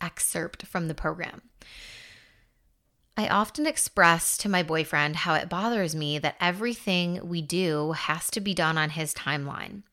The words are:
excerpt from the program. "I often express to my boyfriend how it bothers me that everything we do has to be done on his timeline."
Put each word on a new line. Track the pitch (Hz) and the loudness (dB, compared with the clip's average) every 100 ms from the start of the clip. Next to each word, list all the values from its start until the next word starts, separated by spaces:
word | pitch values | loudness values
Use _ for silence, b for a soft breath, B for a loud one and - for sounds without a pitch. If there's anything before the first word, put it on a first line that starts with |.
excerpt | 170 - - 170 170 - - | -10 -2 -2 -2 -6 -8 -6
from | 185 165 | -4 -2
the | |
program. | 147 156 160 165 - - _ B B B B B B B B B B _ _ _ _ _ - | -2 -4 -4 -8 -12 -20 _ B B B B B B B B B B _ _ _ _ _ -4
"I | 214 | 2
often | 196 220 - 302 | 2 2 0 0
express | 302 - - 175 165 - - | 0 -2 6 8 8 2 -2
to | 202 | 2
my | 185 | 2
boyfriend | 165 160 156 151 147 156 | 2 0 2 2 2 0
how | 175 | 2
it | 156 - | 0 0
bothers | 175 220 233 175 | -2 0 0 0
me | 156 147 147 | -2 -2 -2
that | 151 - | -2 0
everything | 175 180 240 233 - 180 175 175 170 | 0 0 -2 -4 0 0 2 -2 -4
we | 170 | -6
do | 147 170 180 151 151 | -2 0 2 2 0
has | 156 - 160 - | -2 -2 -2 -2
to | - | -4
be | 202 | -2
done | 180 160 160 | 2 2 2
on | 151 | 0
his | 151 156 | -2 -4
timeline." | - - 147 139 - - 202 - | -4 -2 -2 -4 -8 -10 -14 -18